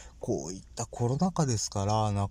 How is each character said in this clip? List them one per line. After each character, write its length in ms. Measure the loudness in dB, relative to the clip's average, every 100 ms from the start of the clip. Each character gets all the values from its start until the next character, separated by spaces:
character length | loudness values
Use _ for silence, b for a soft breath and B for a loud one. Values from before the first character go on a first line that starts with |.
| B -8
こ 280 | -2 -2 -4
う 60 |
い 40 | -10
っ 60 | -10 -8
た 120 | -6
コ 200 | 0 0
ロ 100 | 2
ナ 120 | 2
禍 160 | 2 2
で 100 | 0
す 100 | -2
か 160 | 0 2
ら、 260 | 4 2
な 180 | 2 -2